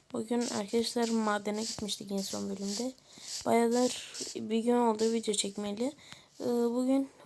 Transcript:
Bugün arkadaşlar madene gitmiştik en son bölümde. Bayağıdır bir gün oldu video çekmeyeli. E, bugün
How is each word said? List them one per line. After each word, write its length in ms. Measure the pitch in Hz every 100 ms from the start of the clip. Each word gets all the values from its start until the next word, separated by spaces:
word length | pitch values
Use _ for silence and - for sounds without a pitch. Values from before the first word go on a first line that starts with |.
| -
Bugün 280 | 240 220 240
arkadaşlar 680 | 233 226 202 233 226 240 233
madene 520 | 226 214 208 208 208
gitmiştik 520 | 226 - 208 - 202
en 60 | 196
son 320 | 196 208 202
bölümde. 420 | 196 196 208 247 262 - - - - -
Bayağıdır 680 | 233 233 240 247 - - - - -
bir 220 | 220 226
gün 180 | 233 240
oldu 360 | 233 214 226
video 220 | 226 220
çekmeyeli. 580 | 208 202 196 208 208 254 302 - - - -
E, 60 | 247
bugün 600 | 240 233 240 254 269 269 -